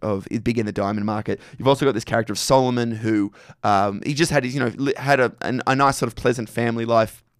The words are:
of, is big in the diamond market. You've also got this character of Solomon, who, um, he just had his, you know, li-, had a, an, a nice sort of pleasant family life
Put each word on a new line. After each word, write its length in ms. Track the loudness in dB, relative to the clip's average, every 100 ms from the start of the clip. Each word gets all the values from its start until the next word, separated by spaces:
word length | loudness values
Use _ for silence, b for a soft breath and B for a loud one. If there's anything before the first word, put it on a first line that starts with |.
of, 260 | -4 -4 -4
is 80 | -4
big 180 | -2 -2
in 80 | -2
the 60 |
diamond 340 | -2 -2 -2 -4
market. 340 | -4 -6 -8 B B
You've 100 | 2
also 180 | 4 2
got 80 |
this 100 | 0
character 300 | 0 -2 -2
of 60 | -4
Solomon, 520 | 2 4 4 0 -2
who, 400 | -4 0 0 0 B B B
um, 380 | 2 2 2 -2 -4
he 80 |
just 180 | -2 0
had 120 | 0
his, 100 | 0 -2
you 40 |
know, 120 | -2 -2
li-, 180 | -4 -2
had 220 | 0 2
a, 140 | 2 -2
an, 200 | -6 -2 0
a 80 | 2
nice 220 | 2 2
sort 100 | -4
of 80 | 0
pleasant 340 | 0 0 -4
family 360 | -2 -2 -2 2
life 380 | 2 2 -4 _